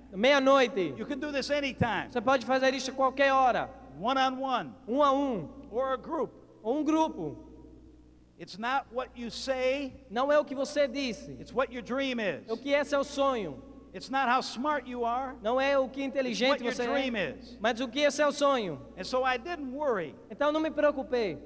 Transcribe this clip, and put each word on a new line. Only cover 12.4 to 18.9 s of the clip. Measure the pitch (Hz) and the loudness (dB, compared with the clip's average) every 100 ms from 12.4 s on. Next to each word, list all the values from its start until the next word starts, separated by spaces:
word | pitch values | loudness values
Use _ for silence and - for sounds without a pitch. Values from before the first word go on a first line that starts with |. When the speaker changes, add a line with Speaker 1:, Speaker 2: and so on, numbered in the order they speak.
| 147 | -6
Speaker 1:
É | |
o | 226 | -6
que | 277 | 0
é | 285 | 0
seu | 285 285 | 2 0
sonho. | 277 277 277 247 175 127 - - - | 0 0 0 0 -4 -8 -16 -20 -18
Speaker 2:
It's | 185 - | -14 -4
not | 269 254 | 0 2
how | 254 | 2
smart | - - 285 294 240 | 0 -4 -2 -2 -4
you | 247 233 | -4 -2
are, | 240 269 262 | -2 -4 -6
Speaker 1:
Não | 208 254 | -2 2
é | 269 277 | 2 2
o | 262 | 2
que | 277 | -2
Speaker 2:
it's | 277 | -4
Speaker 1:
inteligente | 277 254 196 254 | -2 -2 2 2
Speaker 2:
what | 277 240 | 2 0
your | |
Speaker 1:
você | 247 240 | -2 0
Speaker 2:
dream | 277 262 226 | 0 0 0
Speaker 1:
é, | 156 113 | -2 -6
Speaker 2:
is. | - - | -14 -4
Speaker 1:
mas | 214 233 | -2 0
o | 254 | -2
que | 247 | 2
é | 294 | 2
seu | - 294 | 4 2
sonho. | - 285 262 196 135 - | 4 2 2 0 -6 -10